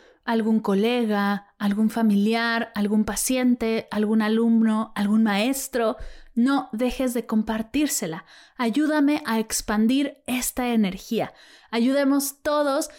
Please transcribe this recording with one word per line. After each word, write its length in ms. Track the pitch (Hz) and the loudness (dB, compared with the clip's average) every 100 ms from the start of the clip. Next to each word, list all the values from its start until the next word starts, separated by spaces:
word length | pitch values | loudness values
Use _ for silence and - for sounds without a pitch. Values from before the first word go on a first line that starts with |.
| - _ | -20 _
algún 360 | - 226 220 220 | -4 0 2 0
colega, 960 | 214 196 226 247 226 208 202 202 - - | 2 0 2 0 0 0 0 -2 -6 -6
algún 320 | 202 202 220 | -4 0 0
familiar, 800 | 233 226 202 208 226 233 233 233 | 2 2 4 2 0 0 -2 -4
algún 300 | 208 202 214 | -4 0 0
paciente, 840 | 214 202 - 254 247 247 226 226 - | 0 -2 -2 0 2 2 0 -2 -4
algún 320 | 208 208 220 | -4 0 0
alumno, 680 | 214 220 233 226 220 220 220 | 2 2 2 4 2 0 -2
algún 300 | - 202 220 | -4 0 2
maestro, 720 | 220 202 240 269 - 240 226 233 - - - | 2 2 0 -2 -4 -2 -2 -2 -10 -16 -10
no 340 | - 254 277 277 | -2 2 0 -2
dejes 420 | 220 247 240 254 | -4 -4 -2 -2
de 120 | 240 226 | -2 -2
compartírsela. 960 | 220 220 220 220 285 294 - 175 165 - - - - | -2 -2 -4 -4 -2 0 -2 -6 -8 -14 -20 -20 -4
Ayúdame 680 | 233 269 302 302 285 302 226 | -2 0 0 2 2 2 0
a 140 | 220 | -2
expandir 840 | 220 - - 214 220 269 294 - - | -2 -6 -2 0 2 2 -2 -6 -6
esta 420 | 247 - - 247 | -4 -4 -4 0
energía. 640 | 233 196 190 - 220 147 - - - - | 2 0 -2 -6 -4 -4 -8 -20 -20 -8
Ayudemos 680 | 233 240 277 277 277 277 - | 0 2 2 2 2 -2 -6
todos 480 | 311 294 294 277 311 | -2 0 0 0 -4